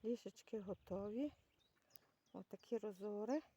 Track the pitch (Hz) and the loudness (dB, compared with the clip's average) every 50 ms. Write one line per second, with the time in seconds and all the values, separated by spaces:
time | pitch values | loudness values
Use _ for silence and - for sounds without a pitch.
0 | - 214 240 220 - 202 - - - - - 220 202 185 196 - - - 185 196 | 4 4 2 2 2 -6 -10 -10 -10 -4 -4 -4 0 -2 -2 -4 -2 -2 -2 0
1 | 196 208 208 233 277 294 - - - _ _ _ _ _ _ _ _ _ - - | 0 0 2 2 2 2 0 -4 -20 _ _ _ _ _ _ _ _ _ -20 -20
2 | - _ _ _ _ _ _ 180 185 _ - 190 - - 233 226 214 214 202 180 | -20 _ _ _ _ _ _ -10 -8 _ -10 -12 -2 0 0 2 2 0 -4 -2
3 | 196 214 208 208 208 214 262 311 - - _ | -2 -2 0 0 2 2 2 2 2 -2 _